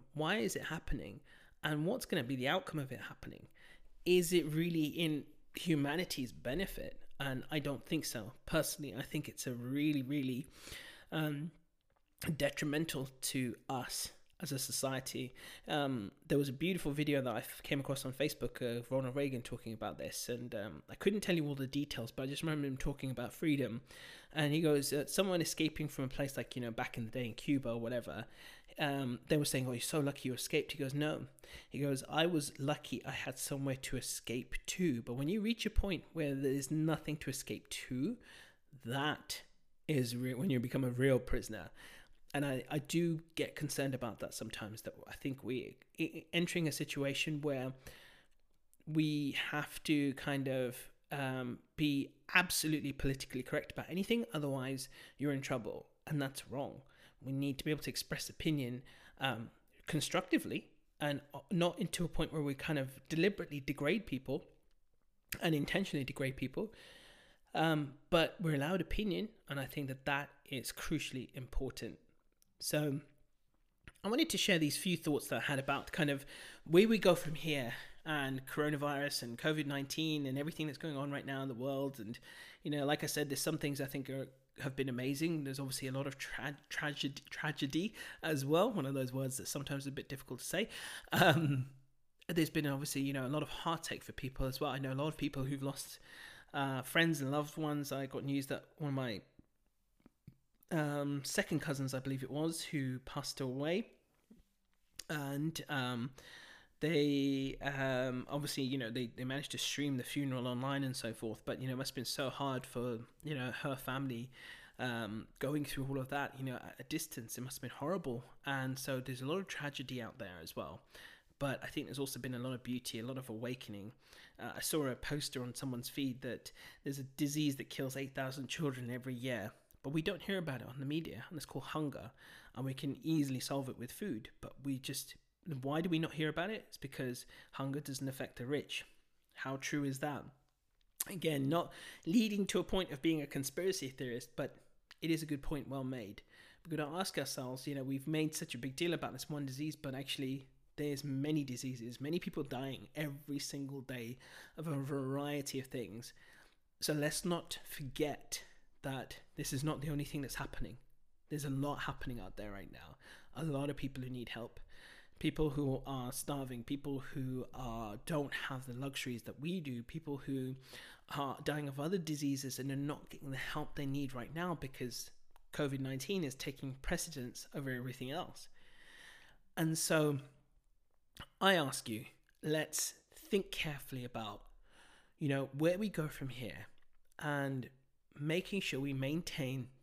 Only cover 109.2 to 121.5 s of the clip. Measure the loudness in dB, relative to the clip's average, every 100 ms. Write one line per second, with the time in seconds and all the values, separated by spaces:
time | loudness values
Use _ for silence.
109.2 | -4 -2 -2 -2 -2 0 0 0 0 0
110.2 | 2 2 0 0 0 0 0 -2 -4 -4
111.2 | -4 -4 -4 -4 -2 -2 -2 -4 -2 -2
112.2 | -2 0 0 -2 -2 -2 -2 -2 -6 -10
113.2 | -6 -2 -2 -2 -2 -4 -2 -2 -2 -2
114.2 | -6 -10 -16 -16 -16 -4 -2 0 -2 -4
115.2 | -8 -6 -2 0 0 -2 -2 -2 -2 -2
116.2 | -2 -4 -6 -6 -8 -12 -4 -4 -4 -6
117.2 | -8 -6 -6 -6 -8 -4 -2 0 0 -4
118.2 | -6 -10 -4 -2 0 -2 -2 -2 -2 -4
119.2 | -2 -2 -2 -4 -4 -4 -6 -4 -6 -8
120.2 | -10 -10 -8 -6 -6 -8 -14 -20 -18 -20
121.2 | _ -4 -2